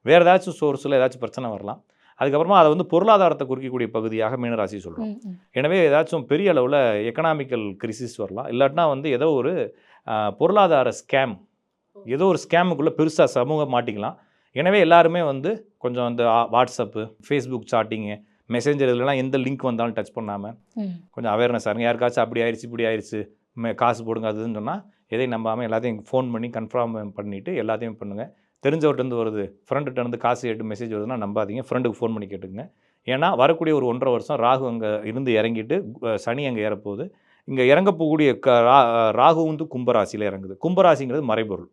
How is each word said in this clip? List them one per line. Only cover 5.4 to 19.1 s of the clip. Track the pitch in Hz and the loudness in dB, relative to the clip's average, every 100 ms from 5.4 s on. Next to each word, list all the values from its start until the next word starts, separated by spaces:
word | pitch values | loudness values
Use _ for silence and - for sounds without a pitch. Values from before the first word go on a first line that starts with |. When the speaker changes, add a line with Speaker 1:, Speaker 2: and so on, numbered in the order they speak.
| _ | _
Speaker 1:
எனவே | 127 147 190 160 | -2 0 4 4
ஏதாச்சும் | 143 160 165 | 4 2 -6
பெரிய | 117 147 202 | -2 0 2
அளவுல | 151 127 143 123 104 | 2 2 2 2 0
எக்கனாமிக்கல் | 113 113 160 156 127 120 104 98 | -2 -2 -2 -2 -4 -4 -6 -8
கிரைசிஸ் | 113 107 120 - | -8 -8 -10 -8
வரலாம். | 98 98 135 | -10 -8 -6
இல்லாட்டினா | 120 135 156 160 | 0 0 2 0
வந்து | 135 151 | 0 -2
ஏதோ | 123 160 | 0 2
ஒரு, | 139 127 180 110 - _ _ - | 2 0 -2 -6 -8 _ _ -6
ஆ, | 110 104 | -2 -2
பொருளாதார | 101 160 208 190 147 123 | 0 2 4 4 4 2
ஸ்கேம், | 104 - 135 131 95 _ _ _ _ _ - | -2 -2 0 0 -4 _ _ _ _ _ -20
ஏதோ | 113 135 | -6 0
ஒரு | 190 160 - | 2 2 2
ஸ்கேமுக்குள்ள | 165 180 147 156 151 | 2 2 0 -2 0
பெருசா | 160 156 | 0 4
சமூகம் | 139 127 123 156 143 | 2 4 0 -2 0
மாட்டிக்கலாம். | 123 117 104 110 - _ _ _ | -2 -2 -6 -8 -10 _ _ _
எனவே | 127 175 202 | -2 2 4
எல்லாருமே | 165 170 165 175 | 8 8 6 2
வந்து | 156 135 151 214 - _ | -2 -2 -4 -6 -10 _
கொஞ்சம் | 127 123 | -6 -2
அந்த, | 120 120 117 | -2 0 2
ஆ, | 113 117 | 4 4
WhatsApp, | 117 127 - 104 107 110 _ - | 2 2 0 -6 -6 -10 _ -4
Facebook | 147 123 123 113 | -4 -4 -10 -2
சாட்டிங்கு, | 117 110 110 104 104 _ _ _ | -2 -2 -4 -6 -10 _ _ _
மெசேஞ்சர் | 120 131 143 131 | -2 0 0 2
இதுலலாம் | 120 131 | 2 0